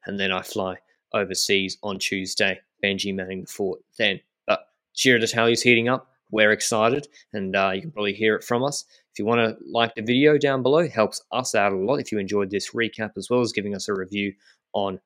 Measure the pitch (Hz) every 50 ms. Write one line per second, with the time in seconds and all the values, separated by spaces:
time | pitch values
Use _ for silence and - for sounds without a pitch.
0 | _ - 101 98 98 95 95 92 90 - - 104 95 92 90 - _ _ _ _
1 | _ _ - 110 101 90 95 - - - 104 98 95 95 - _ - 104 95 95
2 | - - 98 98 95 92 - - 107 98 92 92 _ _ _ _ - 98 98 95
3 | 98 101 95 95 92 92 95 92 87 - - - 104 95 90 - _ _ _ -
4 | 113 104 98 95 _ _ _ _ _ - 107 - - _ _ _ _ _ _ -
5 | - 135 127 117 113 107 - 117 113 117 117 113 - 123 120 117 117 120 127 131
6 | - _ _ _ _ _ - 107 107 104 107 104 - - 117 107 110 117 127 147
7 | 147 - _ - _ _ - 104 98 95 95 98 98 98 95 95 92 165 151 104
8 | 104 101 98 104 110 110 107 - - - 120 120 127 139 - - - _ _ _
9 | _ _ _ - 101 107 117 117 113 113 110 - - 69 85 117 117 113 - -
10 | 107 113 123 127 143 151 151 143 139 143 135 131 123 131 143 160 175 147 - 113
11 | 107 104 - - _ _ - 120 131 - - 110 101 101 98 95 95 107 139 143
12 | 123 - 110 104 98 92 104 101 101 95 101 98 - - - 117 113 110 - -
13 | 110 104 _ - 95 - 123 123 123 113 - - 98 101 101 98 - - 104 95
14 | 92 92 101 101 101 101 95 _ _ _ _ _ _ _ _ 98 101 98 95 92
15 | _